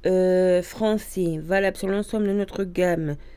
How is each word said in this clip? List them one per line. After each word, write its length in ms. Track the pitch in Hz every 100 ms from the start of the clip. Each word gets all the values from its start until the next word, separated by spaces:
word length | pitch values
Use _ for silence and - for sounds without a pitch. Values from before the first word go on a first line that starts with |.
| -
euh, 560 | 185 185 185 185 180
français, 760 | 175 - 220 214 - - 175 156
valable 340 | 156 190 196 190
sur 120 | 190
l'ensemble 400 | 196 208 220 202
de 40 |
notre 300 | 202 196 -
gamme, 540 | 190 175 180 165 156 143 -